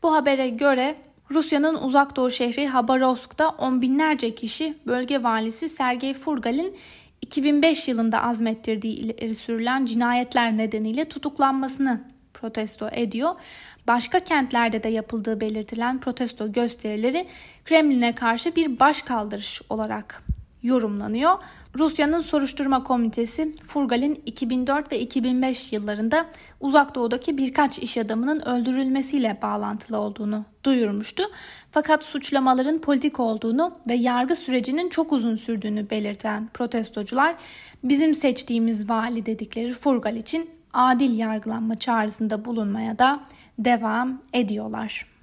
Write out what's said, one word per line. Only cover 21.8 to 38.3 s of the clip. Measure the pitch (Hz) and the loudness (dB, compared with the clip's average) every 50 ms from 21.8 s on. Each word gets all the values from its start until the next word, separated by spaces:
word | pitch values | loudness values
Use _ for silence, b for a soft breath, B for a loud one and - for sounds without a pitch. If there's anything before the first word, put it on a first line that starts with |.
Rusya'nın | 311 320 311 320 294 285 311 339 | 2 2 4 2 2 2 2 0
soruşturma | 311 311 - 302 277 262 - - 285 269 269 262 262 | 0 0 0 0 0 0 -2 -2 0 2 2 0 2
komitesi | - 262 240 233 226 220 - 233 226 - - 311 311 302 - | 2 0 2 2 0 0 -2 -2 -2 -2 -4 -4 -4 -4 -10
Furgal'in | - - - 294 285 240 240 240 254 294 302 294 - | -16 -6 -2 -2 0 2 2 2 2 0 -2 -4 -6
iki | 240 226 - - 233 | -12 -8 -6 -4 -2
bin | 254 254 254 262 | 0 -2 0 0
dört | 277 294 302 - | 0 -2 -2 -2
ve | 294 226 | -4 -4
iki | 247 233 - 269 233 | -4 -2 -2 -2 0
bin | 254 254 254 | 2 2 2
beş | 254 262 254 240 - - - | 2 0 0 -4 -6 -6 -6
yıllarında | 214 208 208 208 208 220 226 254 311 330 320 B B B B B B | -6 -4 -4 -4 -2 0 2 2 2 0 0 B B B B B B
uzak | - 277 269 302 277 277 - | -4 4 6 6 4 4 0
doğudaki | 262 240 233 233 254 254 - 311 269 | -2 -2 -2 -2 -2 -2 -4 -2 0
birkaç | 269 254 262 - 294 269 277 - | 0 0 2 2 2 2 0 -4
iş | - 233 - 247 | -8 -4 -4 -4
adamının | 226 208 220 220 233 269 302 311 | -2 -2 -2 -2 0 0 -2 -2
öldürülmesiyle | - - 247 247 233 254 254 262 269 262 262 277 269 269 285 285 247 226 202 202 | -2 -2 -2 0 0 0 0 0 0 0 0 0 0 0 0 0 0 0 0 -2
bağlantılı | - 208 208 208 208 208 208 214 - - 226 214 | -4 -4 -2 -2 -4 -4 -6 -8 -8 -6 -4 -4
olduğunu | 208 208 202 - 214 208 208 214 214 - _ _ _ | -4 -4 -6 -6 -4 -4 -4 -4 -6 -10 _ _ _
duyurmuştu. | 277 269 254 233 208 202 208 214 - - - 370 427 392 B B B B B B B | 2 2 4 2 0 0 -2 -6 -8 -4 -4 -4 -4 -4 B B B B B B B
Fakat | _ 302 302 - 311 302 311 | _ -2 2 2 2 2 2
suçlamaların | - - 285 - - 285 277 262 262 254 254 262 277 311 320 | -4 -8 -6 -6 0 0 2 4 4 4 4 2 0 0 -2
politik | 320 - 285 262 277 294 - - | 2 2 2 2 2 0 0 0
olduğunu | 247 226 220 214 - 226 226 262 320 359 349 - - 240 | -2 -2 -2 -2 -2 0 2 2 0 0 -2 -8 -4 -2
ve | 240 | 0
yargı | 247 233 247 247 247 254 262 339 | 2 2 2 2 2 2 0 0
sürecinin | 320 - - 254 254 233 - 254 311 349 359 | -2 -2 0 0 0 0 0 -2 -2 -2 -2
çok | - - 320 320 302 | 0 0 0 2 2
uzun | 269 220 233 226 | 0 2 2 0
sürdüğünü | 214 - - 226 214 190 214 208 208 208 202 | -2 -2 -4 -4 -4 -2 -4 -4 -4 -4 -2
belirten | - 214 208 208 202 202 - 220 214 208 220 226 _ | -4 -4 -2 -4 -6 -4 -4 -4 -4 -4 -6 -8 _
protestocular, | - 247 240 240 233 220 220 - 214 208 202 - 254 277 320 339 B B B B B B B B B - | -6 -6 -2 -2 -4 -4 -4 -6 -8 -8 -4 0 2 2 2 2 B B B B B B B B B 0
"Bizim | 254 285 277 311 320 302 | 2 4 6 6 4 4
seçtiğimiz | 311 - 277 | 4 4 2